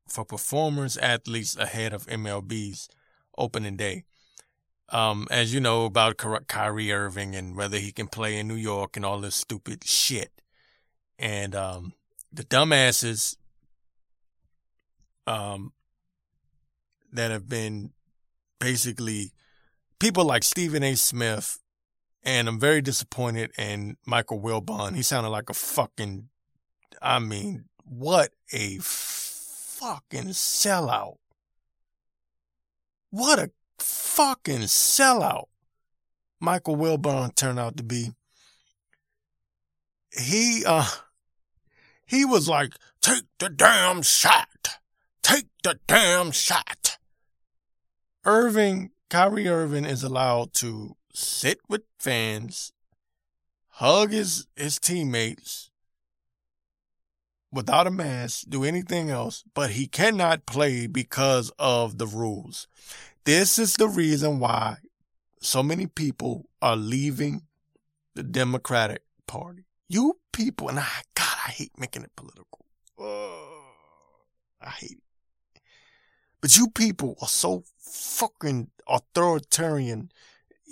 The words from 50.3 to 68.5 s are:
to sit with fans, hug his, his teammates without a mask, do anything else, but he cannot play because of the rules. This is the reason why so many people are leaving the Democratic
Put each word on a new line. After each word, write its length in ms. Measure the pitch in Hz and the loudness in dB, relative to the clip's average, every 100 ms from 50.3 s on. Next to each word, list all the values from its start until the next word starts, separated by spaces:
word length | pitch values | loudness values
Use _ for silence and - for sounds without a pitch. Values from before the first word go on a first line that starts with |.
| 120 120 - | 2 2 -2
to 420 | 120 110 107 - _ | -2 -6 -12 -16 _
sit 460 | - - - 131 - - | -8 -6 -2 -2 -2 -4
with 140 | 208 - - | -8 -8 -8
fans, 760 | 143 120 110 107 110 - - _ _ _ _ _ _ _ _ _ _ | -2 -2 -2 -4 -8 -12 -14 _ _ _ _ _ _ _ _ _ _
hug 420 | - 123 185 214 | 0 4 6 4
his, 360 | 214 196 160 - | 0 -2 -4 -8
his 260 | - 143 143 | -8 -6 -2
teammates 920 | - 180 143 120 113 - - - - _ _ _ _ _ _ _ _ _ _ _ _ _ _ _ _ _ _ | -2 0 0 0 -2 -6 -12 -14 -16 _ _ _ _ _ _ _ _ _ _ _ _ _ _ _ _ _ _
without 380 | 131 113 147 180 | -8 2 4 4
a 40 | |
mask, 520 | 185 151 123 120 - - | 0 -4 -6 -6 -8 -6
do 160 | 135 139 | -2 0
anything 440 | 175 180 175 156 | -2 -2 -2 -2
else, 360 | 127 117 - - | -4 -4 -8 -8
but 180 | - 135 | -4 -2
he 160 | 110 135 | -2 -4
cannot 580 | - 208 208 170 160 - | 2 2 4 2 2 0
play 420 | 131 147 123 117 | 0 2 2 -2
because 680 | 131 120 - 135 127 113 - | -4 -2 2 4 4 0 -2
of 420 | 143 120 113 113 | 2 2 0 -4
the 60 | 113 | -6
rules. 600 | 107 117 101 123 - - _ - - - _ | -4 -4 -6 -10 -14 -16 _ -20 -20 -20 _
This 340 | - 156 196 - | 4 6 6 4
is 180 | 220 - | 4 4
the 120 | 220 | 4
reason 520 | 185 160 147 151 139 | 4 2 2 2 0
why 380 | 117 117 110 - - _ _ _ _ _ | 0 0 -2 -6 -14 _ _ _ _ _
so 240 | - 135 | -2 0
many 240 | 143 165 - | 0 -2 -4
people 640 | - 147 127 127 120 - _ | -4 -4 -2 -6 -6 -10 _
are 140 | 123 110 | 0 0
leaving 680 | 104 131 143 135 147 143 - _ _ _ _ _ _ | 0 -2 -2 -2 -4 -4 -10 _ _ _ _ _ _
the 100 | - | -12
Democratic 800 | 131 135 127 | -4 0 0